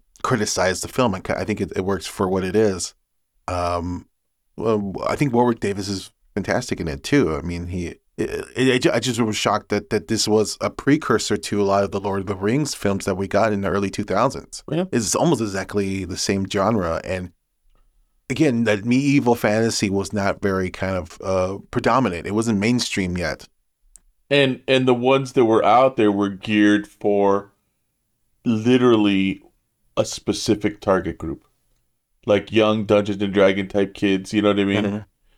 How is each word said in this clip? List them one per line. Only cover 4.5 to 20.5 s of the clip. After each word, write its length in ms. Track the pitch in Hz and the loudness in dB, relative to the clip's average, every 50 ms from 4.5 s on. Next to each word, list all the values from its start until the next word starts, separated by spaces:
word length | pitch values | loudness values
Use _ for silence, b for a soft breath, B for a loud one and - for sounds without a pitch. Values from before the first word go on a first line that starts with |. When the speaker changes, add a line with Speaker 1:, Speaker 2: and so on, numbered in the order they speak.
| _ | _
Speaker 1:
well, 380 | - - 113 110 104 101 98 92 - - | -4 -2 0 0 0 -2 -4 -6 -4 -4
I 80 | - - | -2 -2
think 200 | - 151 139 117 | 0 -2 0 2
Warwick 260 | 120 123 120 117 - | 2 2 2 0 -2
Davis 280 | - 101 101 98 98 98 | -2 -4 -4 -4 -6 -6
is 220 | 101 95 - - _ _ _ _ - | -6 -8 -8 -14 _ _ _ _ -10
fantastic 460 | 104 90 - 90 113 127 - 160 - | -6 -4 -2 -2 -2 -2 -4 -6 -6
in 80 | 180 165 | -6 -6
it 140 | - - | -8 -8
too. 340 | - - 147 147 113 80 78 | -4 0 2 2 2 2 0
I 60 | 71 | -4
mean, 240 | 69 87 87 87 85 | -6 -6 -8 -8 -8
he, 300 | 87 87 90 87 80 - - _ _ _ | -8 -8 -8 -8 -8 -12 -14 _ _ _
it, 280 | - - - - - - - - | -6 -6 -6 -6 -8 -10 -8 -4
it, 180 | 107 131 131 123 | -2 0 2 2
I 40 | 127 | 2
ju-, 120 | 131 170 - | 2 0 0
I 40 | 123 | 0
just 220 | 110 127 117 110 | -2 -2 -2 -2
was 160 | 120 110 104 | -2 -2 -2
shocked 320 | - - - 101 104 - - | -2 0 0 0 -2 -2 -2
that, 220 | 104 104 104 - | -4 -4 -2 -2
that 180 | 110 104 - - | -4 -4 -2 -2
this 180 | 113 104 - | -4 -2 0
was 320 | 110 107 107 104 - - - | 2 2 2 2 0 -4 -6
a 100 | - 101 | -6 -8
precursor 680 | - - - 135 143 147 - - 120 101 - - 110 | -6 -4 0 2 2 2 2 0 0 0 0 -2 -4
to 260 | 101 - - 110 101 | -4 -4 -4 -2 0
a 20 | 101 | 0
lot 200 | 98 98 101 101 | 2 2 2 0
of 80 | 95 | 0
the 80 | 98 101 | -2 -4
Lord 220 | 98 101 98 98 | -4 -4 -4 -4
of 40 | 95 | -4
the 80 | 101 101 | -6 -6
Rings 400 | 92 98 104 120 147 151 131 - | -4 -2 -2 0 0 -2 -4 -6
films 300 | - - 101 98 95 - | -4 -2 -2 -2 -2 -2
that 100 | 101 95 | -4 -4
we 140 | 92 98 95 | -4 -2 0
got 240 | - 98 113 110 | 0 2 2 2
in 80 | 107 101 | 0 -2
the 80 | 98 95 | -2 -2
early 220 | 90 101 101 98 | -2 -2 -2 -2
two 120 | - - | -4 -6
thousands. 640 | 104 - 185 143 120 135 - 135 - - - - - - | -4 -2 0 0 0 0 -2 -6 -12 -14 -18 -14 -10 -6
Speaker 2:
Yeah. 180 | 151 165 185 185 | -4 -4 -2 -2
Speaker 1:
It's 240 | - 123 107 87 - | -2 -2 -2 0 0
almost 260 | - 139 170 160 110 | 0 2 2 2 0
exactly 640 | 113 101 95 95 92 - - 104 98 95 95 98 92 | -2 -4 -4 -6 -6 -4 -2 -2 -2 -2 -4 -6 -6
the 120 | 85 90 | -6 -6
same 280 | - - - 98 98 95 92 | -6 -4 -2 -2 -2 -2 -2
genre. 500 | - 98 95 104 117 107 87 82 82 80 - | -2 0 0 2 0 0 0 -2 -2 -4 -4
And 260 | - 92 92 92 90 _ _ _ _ _ _ _ _ _ _ _ _ _ _ _ _ _ _ _ - | -6 -6 -6 -8 -10 _ _ _ _ _ _ _ _ _ _ _ _ _ _ _ _ _ _ _ -4
again, 360 | 135 127 160 147 120 117 117 | 0 2 2 2 2 2 2
that 200 | 107 104 101 104 | 2 0 0 0
medieval 520 | 120 123 131 143 143 139 143 117 123 117 | 0 2 2 2 2 2 4 4 2 2
fantasy 520 | - - 107 104 110 113 113 110 - 117 98 | 2 2 0 2 2 0 0 0 0 -2 0
was 240 | 95 98 98 92 | 0 0 -2 -2
not 300 | - 104 98 98 92 - | -4 -2 -2 -2 -2 -2
very 260 | - 101 | -2 -2